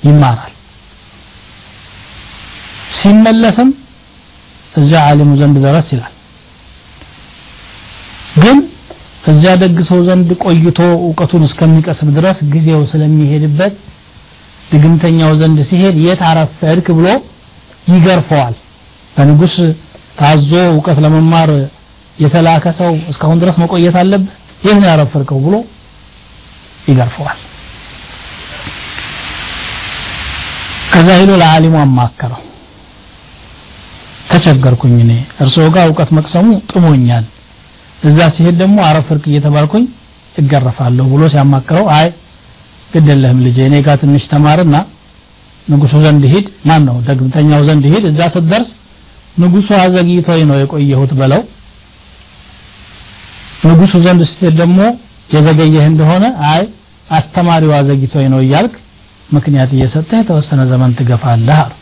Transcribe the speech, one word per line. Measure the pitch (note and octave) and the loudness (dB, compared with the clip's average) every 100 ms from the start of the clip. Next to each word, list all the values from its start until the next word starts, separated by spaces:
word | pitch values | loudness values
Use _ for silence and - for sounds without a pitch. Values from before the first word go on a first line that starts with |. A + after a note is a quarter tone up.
ይማራል። | C#3+ D3 C3+ A2+ - - - - - - - - - - - - - - - - - - - - - - - - - | 4 4 2 -2 -10 -20 -20 -20 -20 -20 -20 -20 -20 -20 -20 -20 -20 -20 -20 -20 -20 -20 -20 -20 -20 -20 -20 -20 -12
ሲመለስም | - G3+ G#3+ A3 A3+ A3+ G#3+ C4 C#4 - _ _ - _ - - - - | -2 2 4 4 2 0 2 0 -2 -12 _ _ -20 _ -20 -20 -20 -10
እዚያ | - C#3+ E3 | -2 2 2
ዓሊሙ | D3 D3 D3 C#3 | 2 2 2 2
ዘንድ | D3 C#3+ | 2 2
ደረስ | C3+ D#3+ D#3 | 2 0 -2
ይላል። | B2+ A2+ - _ - _ - - - - - - - - - - - - - - - - - - - | -6 -10 -20 _ -20 _ -20 -20 -20 -20 -20 -20 -20 -20 -20 -20 -20 -20 -20 -20 -20 -20 -20 -6 2
ግን | G3 C#4 - - - - - - - | 4 4 0 -12 -20 -20 -20 -10 0
እዚያ | D3+ F3+ F#3 | 2 4 2
ደግ | F#3 E3+ | 2 0
ሰው | E3 F3+ | 0 0
ዘንድ | F3 F3+ E3+ F3 | 2 0 0 -2
ቆይቶ | F#3+ E3 E3+ - F3 E3+ | -2 0 0 0 0 0
እውቀቱን | F3 D#3+ E3 E3+ | -2 -4 -2 0
እስከሚቀስም | D3+ - D#3+ D#3+ D#3+ D#3 D3+ | 0 0 2 2 0 -4 -2
ድረስ | D3 F3+ F#3+ D3 | 0 -2 -2 -2
ጊዜው | D3+ D#3+ D#3 D3 | -2 0 0 -2
ስለሚሄድበት | D#3+ D3+ D3+ D3 D3 D3+ D3 G3 G3 - - - - - - - - | -2 0 0 0 0 -2 -2 -4 -6 -20 -20 -20 -20 -20 -20 -20 -20
ድግምተኛው | - D3+ D3+ E3 E3+ E3 D#3+ D#3 | -2 2 4 2 0 0 2 2
ዘንድ | D#3+ D#3 | 2 0
ሲሄድ | C#3 F#3 F#3+ E3 | 0 0 0 0
«የት | E3 F#3 | 0 0
አረፈድክ?» | E3+ E3 D#3 - D#3+ E3 F3 | 0 0 -2 -4 -2 -2 0
ብሎ | D#3+ F3+ B3+ - - - - _ - - | 0 0 -2 -6 -20 -20 -20 _ -14 0
ይገርፈዋል። | F3+ E3+ F3+ D3+ D3+ B2 A2 _ - - _ - | 2 4 2 0 -2 -2 -6 _ -20 -20 _ -12
በንጉስ | - C#3+ D3+ F3+ - E3+ D#3 - - - - | 0 2 4 2 0 -2 -4 -10 -20 -20 -4
ታዞ | D3 D#3 C#3+ E3+ F3+ | 0 0 0 0 0
እውቀት | D#3 D3 D3 | 0 0 0
ለመማር | D#3 D#3+ D#3+ E3 D#3+ D3 C#3 - _ - _ - | 2 2 2 2 0 -2 -4 -12 _ -20 _ -4
የተላከ | D3+ E3 E3 D#3+ F3 | -2 2 2 0 -2
ሰው | D#3+ F3 D#3+ E3 | -4 -4 -4 -6
እስካሁን | D3 D#3 E3 | -6 -2 0
ድረስ | F3+ E3+ | 0 -2
መቆየት | E3+ F3+ F3 F3 | -2 0 0 0
አለበት? | F#3 G3 F#3+ - - - | 0 -2 -4 -10 -20 -6
«የት | F#3+ G3+ | 0 2
ነው | G3 | 2
ያረፈድከው?» | D#3+ C#3 D3+ C3+ C#3 | 2 0 -4 -6 -4
ብሎ | C#3+ G#3 A#3 - - - - - - - - - - - - | -2 -4 -6 -20 -20 -20 -20 -20 -20 -20 -20 -20 -20 -14 -2
ይገርፈዋል። | C3 A#2+ - C#3+ - - - - - - - - - - - - - - - - - - - - - - - - - - - - - - - - - - - - | 0 0 -6 -12 -12 -16 -20 -20 -20 -20 -20 -20 -20 -20 -20 -18 -16 -16 -16 -16 -16 -14 -16 -14 -14 -14 -14 -14 -14 -14 -14 -14 -14 -14 -14 -14 -14 -14 -14 -4
ከዛ | F3 E3+ F3+ | 0 2 4
ሄዶ | G3 F#3+ | 4 4
ለዓሊሙ | E3 D#3+ D#3+ D#3+ | 2 2 2 2
አማከረው። | C#3+ B2+ A#2+ - B2 A#2+ - - - - - - - - - - - - - - - - - - - | 0 0 -2 -6 -12 -12 -18 -20 -20 -20 -20 -20 -20 -20 -20 -20 -20 -20 -20 -20 -20 -20 -20 -20 -2
«ተቸገርኩኝ፣ | F3 E3 C3+ C3 B2+ C3 A#2+ | 0 2 0 0 0 2 2
እኔ | A#2 A#2 C3 - | 2 0 -4 -4
እርስዎ | C#3 D3+ D#3+ | -2 0 2
ጋር | F3 E3+ | 2 0
እውቀት | D#3 D#3 | 0 0
መቅሰሙ | D#3 D3+ E3+ G#3+ G#3+ - | -2 -2 0 0 0 -2
ጥሞኛል፣ | G3 E3+ C#3 A#2+ A#2+ A2+ - - - - - - - | 0 2 2 2 -2 -4 -12 -20 -20 -20 -20 -20 -6
እዛ | D3+ D3+ E3 | 0 2 2
ሲሄድ | D#3+ E3+ F3 | 2 0 2
ደግሞ | F#3+ G#3 | 2 2
አረፈድክ | E3+ D#3 C#3+ D3+ D3+ | 2 0 -2 -4 -2
እየተባልኩኝ | D3 D3 D3 D3+ G#3 B3 - - - _ - | -2 0 -2 0 -2 -4 -6 -20 -20 _ -4
እገረፋለሁ» | C#3 C#3+ B2+ A#2 A#2+ B2 C3 | -2 0 -2 -4 -2 0 0
ብሎ | C#3 D#3+ | 0 0
ሲያማክረው | D3 C#3 C#3 B2+ E3 G#3 | 2 2 0 -2 -2 0
«አይ | D3+ D#3+ E3+ - - - - - - - | 0 0 -4 -20 -20 -20 -20 -20 -20 -6
ግድ | E3 D3 | 0 2
የለህም | C#3 C3 B2+ | 2 2 2
ልጄ፣ | B2+ B2 | 0 0
እኔ | C3 C#3+ | 2 2
ጋር | C#3+ C#3+ | 2 0
ትንሽ | C#3+ C#3+ - | 2 0 0
ተማርና | D3 D3+ D#3 F3 D3 G3 - _ - _ _ - - - | 0 2 2 2 0 -2 -14 _ -20 _ _ -20 -20 -2
ንጉሱ | D3 C#3+ D3+ | 0 2 2
ዘንድ | D3+ D3 C3+ | 4 4 2
ሂድ፣ | F3 G3+ - | 0 -2 -6
ማን | C#3+ D#3+ | 0 2
ነው | C#3+ B2 | 2 -2
ደግምተኛው | A#2+ C3+ C3 D3+ D3+ D3 | -4 -2 -2 0 2 2
ዘንድ | C#3+ D3+ C#3 | 2 2 2
ሂድ። | F#3 G3+ | 0 0
እዛ | D3 E3+ | -2 -2
ስትደርስ | F3+ D#3+ G#3 B3 - _ - - - _ - | -2 -2 -2 -4 -12 _ -20 -20 -20 _ -2
ንጉሱ | F3 F3+ G3+ G3+ | 2 2 2 0
አዘግይቶኝ | F#3 F#3 F3 F3 E3 E3 D3+ | 2 0 0 0 0 0 0
ነው | C#3 | 0
የቆየሁት | C#3 D#3 C#3+ C3 C3+ | -2 -2 -2 0 -2
በለው። | C3+ C3 D#3 - - - - _ _ - - - - - - - - - - - - - - - - | -2 0 -2 -4 -16 -20 -20 _ _ -20 -20 -20 -20 -20 -20 -20 -20 -20 -20 -20 -20 -20 -20 -20 -4
ንጉሱ | D#3+ E3 G3 F3+ | 2 4 4 2
ዘንድ | F3 F3+ | 2 2
ስትሄድ | D#3+ - F3+ D#3+ | 0 -2 -2 0
ደግሞ | E3+ F#3 G#3+ A#3+ - - _ | 2 2 0 -2 -12 -20 _
የዘገየህ | D3+ D3+ D#3 D#3+ D#3 D3+ | 0 2 2 2 2 2
እንደሆነ | D#3 D#3 F3+ A3 A#3 D3 | 2 2 2 0 -2 -2
አይ | D#3+ G#3+ - _ _ - | -2 -4 -10 _ _ -4
አስተማሪው | D#3+ D#3 - F3 E3 D#3 | -4 -2 -4 0 0 0
አዘግይቶኝ | D3 C#3 C#3 C3 D3+ C3+ | 0 0 -2 -2 -2 0
ነው | C3 | 0
እያልክ | C3 C#3+ A3+ - - _ _ _ - | 0 0 -2 -6 -20 _ _ _ -4
ምክንያት | D3 - C#3+ C3 | -4 0 -2 0
እየሰጠህ | C3+ C3 D#3 D#3+ A3+ | 0 -2 -4 -4 -2
የተወሰነ | A3 D#3+ D3 C#3 C3 | 0 -2 -2 -2 0
ዘመን | B2+ B2+ | 0 0
ትገፋለህ» | A#2+ B2 A#2+ B2 A#2 A#2 D3+ | -2 -2 -2 -2 -2 0 0
አሉ። | B2 - | -2 -8